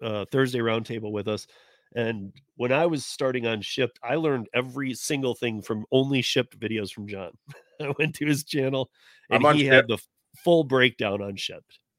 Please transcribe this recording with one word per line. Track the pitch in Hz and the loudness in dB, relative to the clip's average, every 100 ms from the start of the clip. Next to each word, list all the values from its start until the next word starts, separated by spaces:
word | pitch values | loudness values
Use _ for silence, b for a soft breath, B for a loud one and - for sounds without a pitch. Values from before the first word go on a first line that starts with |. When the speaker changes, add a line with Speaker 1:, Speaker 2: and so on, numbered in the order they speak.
Speaker 1:
uh, | 117 104 95 | -6 -6 -2
Thursday | 135 131 123 | 2 2 2
roundtable | 113 113 113 113 107 | 0 -2 -4 -8 -6
with | 104 101 | -4 -2
us. | 104 - b b b b 120 | -4 -6 b b b b -4
And | 113 110 98 - _ - | -4 -4 -10 -16 _ -4
when | 123 | 0
I | 135 170 | 2 2
was | 151 - | 0 -6
starting | - 135 127 117 | -4 -2 0 -2
on | 113 | -2
Shipt, | 95 - 123 _ | -4 -2 -4 _
I | 120 151 | -4 -2
learned | 160 131 107 | 0 -2 -2
every | 120 127 131 135 | -4 -4 -4 -6
single | 120 - 147 131 | -6 -4 -2 -2
thing | 117 120 110 | -2 -4 -4
from | - 110 110 | -4 -6 2
only | 131 135 135 | 2 4 0
Shipt | - 135 123 101 | 0 0 -2 -4
videos | 110 110 98 | -6 -4 -6
from | - 101 | -10 -12
John. | 95 90 - - | -10 -12 -16 -20
<laughs> | - _ - | -20 _ -10
I | 143 143 | -6 -2
went | 156 - | -2 -2
to | 147 | -2
his | 147 | -2
channel | - 147 135 135 127 b b b b | -2 -2 0 -2 -6 b b b b
and | 117 | 4
Speaker 2:
I'm | 143 | 6
on | 147 | 6
Speaker 1:
he | 139 | 6
had | 131 117 | 6 6
Speaker 2:
Shipt. | |
Speaker 1:
the | 107 | -2
f-, | - _ _ - | -6 _ _ -4
full | 170 170 139 | 4 4 4
breakdown | 131 123 - 107 101 | 4 4 2 -2 -2
on | 101 98 | -4 -8
Shipt. | - 92 - _ _ | -10 -12 -20 _ _